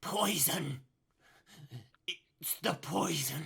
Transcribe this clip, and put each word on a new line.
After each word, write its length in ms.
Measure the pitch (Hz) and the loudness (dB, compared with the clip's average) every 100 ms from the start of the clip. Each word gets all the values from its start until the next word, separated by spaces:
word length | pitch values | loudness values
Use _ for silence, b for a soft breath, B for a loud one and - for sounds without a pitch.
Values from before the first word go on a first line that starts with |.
Poison! 800 | - 208 202 202 139 165 147 131 - _ _ _ B B B B 147 123 B _ - 175 _ _ | -2 2 4 4 4 2 0 -4 -8 _ _ _ B B B B -14 -14 B _ -10 -10 _ _
It's 160 | - - | -6 -2
the 120 | 214 | 0
poison! 720 | 160 - 170 185 160 131 139 | -2 -2 0 2 2 0 -2